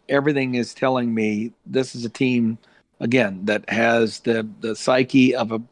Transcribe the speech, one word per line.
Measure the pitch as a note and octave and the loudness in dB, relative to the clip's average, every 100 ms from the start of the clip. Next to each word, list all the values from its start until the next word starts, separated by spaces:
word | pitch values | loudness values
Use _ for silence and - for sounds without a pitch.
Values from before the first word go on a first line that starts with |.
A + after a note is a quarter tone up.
| - | -2
everything | C#3 C#3+ C#3 C3 B2 | 0 2 0 0 -2
is | A2+ | -4
telling | - C3+ C3 A#2+ | -2 0 0 0
me | A2+ G#2+ G#2 A2+ _ - | 0 0 -2 -4 _ -6
this | C3 B2+ B2+ | -4 -4 -6
is | A#2 | -8
a | |
team, | - C3 B2 A2+ A2+ _ _ _ - | -2 0 2 0 -2 _ _ _ -6
again, | A#2+ B2+ G#2 F#2+ G#2 | 0 2 2 -2 -2
that | G#2 - | -2 -2
has | G#2 A#2 A#2 A2+ - | 0 2 2 0 -2
the, | A#2+ A2+ A2 G2+ | -2 -2 -4 -8
the | A2+ G#2+ | -8 -4
psyche | - B2+ C3 C3+ B2+ B2 | 0 2 4 4 4 2
of | A2+ | -2
a | A2+ A#2 | -4 -6